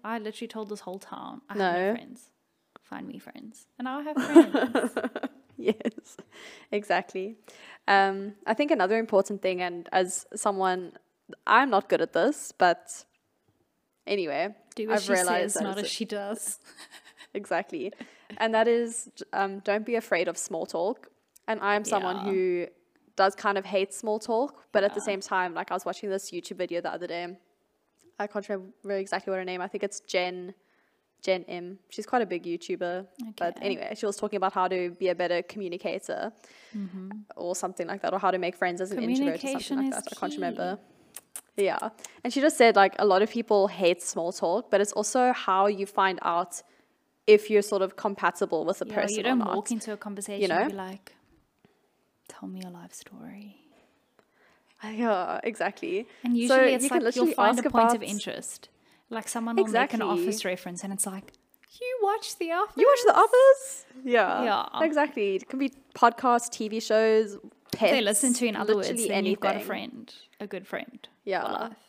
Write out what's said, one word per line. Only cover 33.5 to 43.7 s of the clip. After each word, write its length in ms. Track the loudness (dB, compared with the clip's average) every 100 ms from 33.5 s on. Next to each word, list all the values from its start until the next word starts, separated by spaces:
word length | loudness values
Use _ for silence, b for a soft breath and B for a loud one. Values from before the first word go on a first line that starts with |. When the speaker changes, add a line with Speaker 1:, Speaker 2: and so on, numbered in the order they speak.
| -4
Speaker 1:
Okay. 80 | -6
Speaker 2:
anyway, 300 | -6 -8 -6
she 100 | -4
was 100 | -4
talking 200 | -4 -2
about 160 | -2
how 140 | 0 0
to 240 | 0 -4
be 160 | -2 -2
a 60 | 0
better 260 | 0 -2
communicator 920 | -4 -8 -8 -6 -6 -6 -6 -6 -8 -10 B B B -10
Speaker 1:
Mm-hmm. 340 | -10 -10 -12 -14 -14 -10
Speaker 2:
or 200 | -8 -6
something 320 | -6 -6 -8
like 140 | -4
that, 100 | -2
or 60 | 0
how 120 | 0
to 60 | 0
make 180 | -2 -2
friends 240 | -2 -2
as 100 | -6
an 80 | -4
introvert 360 | -2 0 0 -2
or 20 |
something 0 |
Speaker 1:
Communication 380 | -4 -6 -4 -2
Speaker 2:
like 100 | -2
Speaker 1:
is 80 | -4 -8
Speaker 2:
that. 80 |
I 60 | -8
can't 120 | -8
Speaker 1:
key. 40 | -4
Speaker 2:
remember. 420 | -6 -4 -6 -6 -12 _ _ -20 -18 -20 -10 -2
Yeah. 320 | 0 0 -6 -10 B B
And 80 | -6
she 80 | 2
just 160 | 4 8
said, 180 | 8 8
like, 200 | 6 6
a 60 | 4
lot 160 | 4
of 80 | 4
people 380 | 0 2 4
hate 340 | 4